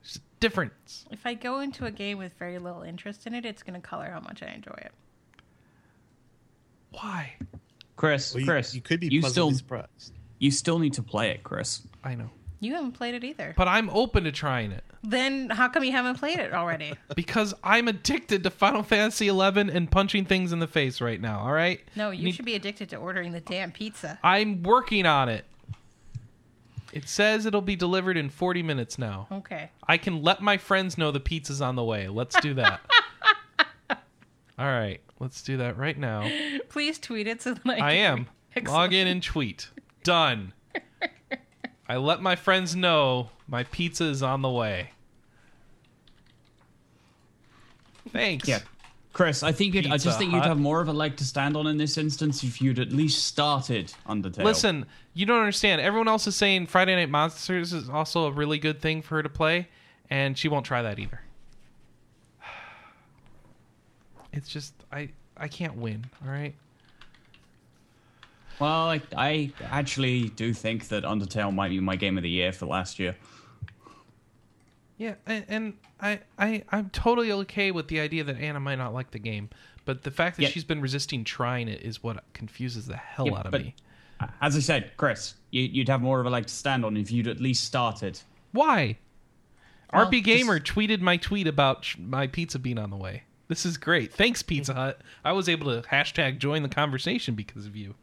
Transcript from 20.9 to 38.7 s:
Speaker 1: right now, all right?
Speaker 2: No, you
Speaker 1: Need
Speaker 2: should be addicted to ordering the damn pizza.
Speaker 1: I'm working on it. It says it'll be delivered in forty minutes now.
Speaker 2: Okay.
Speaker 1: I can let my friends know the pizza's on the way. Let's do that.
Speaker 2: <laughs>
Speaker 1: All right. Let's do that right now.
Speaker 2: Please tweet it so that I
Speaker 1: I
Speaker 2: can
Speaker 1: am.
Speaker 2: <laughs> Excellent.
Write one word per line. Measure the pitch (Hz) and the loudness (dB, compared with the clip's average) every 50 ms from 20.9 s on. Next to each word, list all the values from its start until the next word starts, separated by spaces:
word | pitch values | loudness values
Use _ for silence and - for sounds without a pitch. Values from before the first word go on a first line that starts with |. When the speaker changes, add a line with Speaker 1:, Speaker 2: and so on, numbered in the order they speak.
| 123 - | 0 -2
Speaker 1:
right | 123 120 117 95 | -2 -2 -2 -2
now, | 107 113 107 101 | -2 -4 -2 -2
all | 104 123 | -2 0
right? | 143 156 165 180 185 202 - - - | 2 2 2 2 0 -2 -8 -12 -6
Speaker 2:
No, | 208 214 208 | -4 -4 -4
you | 190 - 165 | -2 -2 -2
Speaker 1:
Need | 180 180 | -2 -2
Speaker 2:
should | 165 254 | -2 -4
be | 240 226 | -4 -4
addicted | 202 185 202 208 - 202 175 | -4 -4 -6 -8 -8 -10 -10
to | - | -10
ordering | 117 127 180 185 185 175 175 | -10 -8 -6 -4 -4 -4 -6
the | 170 170 | -8 -10
damn | 165 - 180 185 190 175 | -8 -6 -6 -4 -4 -6
pizza. | - - 214 220 208 - - 151 - - | -8 -8 -10 -10 -10 -10 -12 -12 -10 2
Speaker 1:
I'm | - 165 185 202 214 214 202 180 | 4 6 6 6 4 2 0 -2
working | 170 185 226 254 247 - 220 202 185 | 6 8 6 6 6 4 2 4 6
on | 165 151 143 135 120 | 6 6 6 4 2
it. | 113 104 - - - - - - - - - - _ _ - - - - - - - _ _ _ _ _ _ - _ - - - | 0 -4 -6 -12 -20 -20 -16 -16 -16 -16 -16 -20 _ _ -20 -14 -14 -14 -14 -14 -20 _ _ _ _ _ _ -16 _ -16 -16 -12
It | - 151 139 - | -12 -12 -10 -6
says | - - 208 214 220 220 214 | 0 2 4 4 4 2 0
it'll | 220 202 208 | 2 0 0
be | 190 190 202 | 0 0 -2
delivered | 175 180 175 180 190 180 185 185 | 0 0 2 2 2 2 2 0
in | 165 147 139 | 0 0 -2
forty | 143 - 180 180 180 175 | -2 -2 0 0 0 0
minutes | 170 160 147 131 117 - - | 0 0 -2 -2 -2 -4 -6
now. | - 127 110 101 95 101 - | -6 -6 -6 -6 -8 -8 -8
Speaker 2:
Okay. | 190 196 190 - 190 156 151 156 _ _ - - | -10 -10 -10 -10 -10 -12 -12 -14 _ _ 2 2
Speaker 1:
I | 160 170 | 2 2
can | - 208 170 160 | 4 -2 -2 2
let | 147 165 190 190 | 4 2 2 4
my | 196 208 202 | 2 2 2
friends | 185 - - 196 190 190 185 147 | 2 2 2 2 2 2 0 -2
know | - 160 151 | 0 0 0
the | 143 139 | 0 0
pizza's | 135 - 165 160 143 - 139 139 | -2 -2 -4 -4 -6 -6 -6 -4
on | 143 127 127 | -2 -2 0
the | 127 120 | 0 0
way. | 113 113 104 98 92 | 0 0 -2 -4 -4
Let's | 101 110 127 - - 370 | -2 -4 -4 2 2 2
do | - 147 139 | 2 2 0
that. | 131 123 403 - - - - 480 480 - - - - - - 415 427 - - _ - | 2 2 2 2 0 -2 4 4 4 4 4 -12 0 4 4 4 4 0 -10 _ 0
Speaker 2:
<laughs> | 311 - - _ _ _ | 0 0 -2 _ _ _
Speaker 1:
All | 262 - - _ _ _ - _ _ _ _ _ _ - 123 | -6 -6 -6 _ _ _ -20 _ _ _ _ _ _ -4 -2
right. | 139 131 120 110 101 92 - _ - _ _ | 0 0 0 0 -2 -4 -8 _ -20 _ _
Let's | 127 131 - - | -10 -10 -10 -10
do | - - 135 | -6 -4 -2
that | 131 120 120 117 | -2 -2 -2 -2
right | 113 131 151 151 139 | -4 -4 -4 -4 -2
now. | 143 120 110 107 104 104 302 302 302 302 285 269 - - | -4 -2 -2 -2 -2 -2 -4 -4 -4 -4 -6 -6 -8 -6
Speaker 2:
Please | - 294 294 294 320 - | -4 -2 -2 -2 -4 -6
tweet | - - 240 220 208 | -10 -8 -6 -4 -4
it | 220 233 226 | -4 -6 -4
so | - 254 240 | -4 -6 -6
that | - - | -2 0
I | 247 | 0
Speaker 1:
I | 254 202 | 2 2
Speaker 2:
can | 175 147 151 185 214 185 139 107 | 4 4 4 6 6 4 4 2
Speaker 1:
am. | - - - _ | -2 -6 -10 _
Speaker 2:
<laughs> | _ _ - | _ _ -8
Excellent. | - - - | -6 -4 0